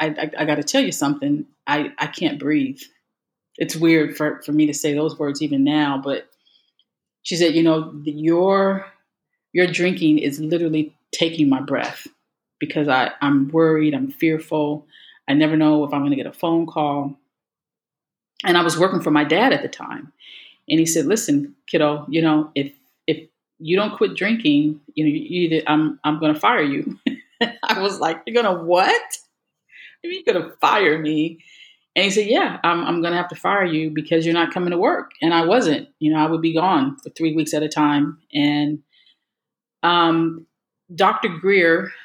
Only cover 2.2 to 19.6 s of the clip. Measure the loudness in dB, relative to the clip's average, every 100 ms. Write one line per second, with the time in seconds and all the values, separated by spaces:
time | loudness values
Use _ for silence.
2.2 | -4 -4 -2 -2 -2 -6 -18 _ _ _
3.2 | _ _ _ -8 -6 0 4 4 2 -2
4.2 | -4 -4 -2 2 2 0 -2 0 -2 -4
5.2 | -6 -4 -2 0 2 2 0 -2 -4 -6
6.2 | -8 _ _ _ _ _ _ _ _ _
7.2 | -6 0 2 4 4 2 0 -10 -10 -4
8.2 | 0 2 4 2 2 -2 -8 -20 _ _
9.2 | _ _ _ 0 0 2 0 2 2 2
10.2 | 2 -4 -2 -2 0 -2 -4 -8 _ -2
11.2 | -2 2 2 2 0 -4 -4 -8 -18 _
12.2 | _ _ _ -12 -6 -2 0 2 0 -2
13.2 | 0 2 2 2 2 4 2 0 -4 -2
14.2 | 0 0 -2 -4 -2 -4 -10 -20 -20 -14
15.2 | -2 2 4 4 4 4 2 -2 -2 -2
16.2 | -4 -6 -2 0 -2 -2 -2 -2 -6 -10
17.2 | _ _ _ _ _ _ _ _ _ _
18.2 | _ -8 0 2 2 2 0 0 0 2
19.2 | 2 2 2 2